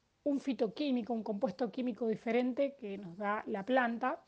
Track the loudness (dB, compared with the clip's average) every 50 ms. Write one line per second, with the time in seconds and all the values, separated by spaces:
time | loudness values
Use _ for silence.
0 | _ _ _ _ 0 0 0 2 0 0 0 2 0 0 0 0 0 2 2 0
1 | 0 0 -2 -2 -2 -2 -2 0 0 0 0 0 -2 -2 -2 -2 -2 -2 -2 -2
2 | 0 0 0 0 0 0 2 2 2 2 2 2 0 0 -2 -6 -8 -8 -8 -8
3 | -8 -10 -8 -4 -2 0 0 0 -2 -2 -4 -4 0 2 4 4 4 2 0 0
4 | 0 -2 -2 -2 -8